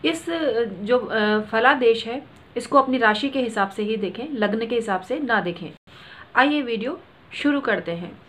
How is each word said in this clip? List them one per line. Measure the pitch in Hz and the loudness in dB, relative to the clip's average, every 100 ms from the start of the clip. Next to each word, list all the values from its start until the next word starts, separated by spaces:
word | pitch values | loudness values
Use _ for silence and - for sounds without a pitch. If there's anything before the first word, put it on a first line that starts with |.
इस, | 311 320 - 330 302 226 233 180 | -2 -4 -4 -2 0 0 -2 -6
जो, | 208 247 | 0 0
अ, | 214 220 208 214 | 2 0 2 2
फलादेश | 214 226 254 277 240 226 226 | 0 2 4 6 4 4 0
है, | 240 - - - 240 | -8 -10 -20 -10 -10
इसको | - 285 | 4 4
अपनी | 262 254 | 4 4
राशि | 240 - 277 | 4 2 0
के | 269 | -2
हिसाब | 240 220 196 | -2 0 -2
से | 208 | -2
ही | 214 220 | -4 -2
देखें, | 196 185 285 | -4 -6 -8
लग्न | 269 208 220 226 | -2 0 0 -2
के | |
हिसाब | 240 220 185 | -2 0 -4
से | - 277 | -2 -4
ना | 269 220 | 0 0
देखें। | 175 170 156 - _ - - - - - | 0 -6 -10 -14 _ -20 -20 -20 -4 2
आइए | 269 294 | 4 2
वीडियो | 247 226 240 330 - - - | -2 -4 -4 -8 -14 -20 -18
शुरू | - 285 285 | -2 0 0
करते | 269 196 170 | 0 -2 -2
हैं। | 170 180 - | -8 -8 -16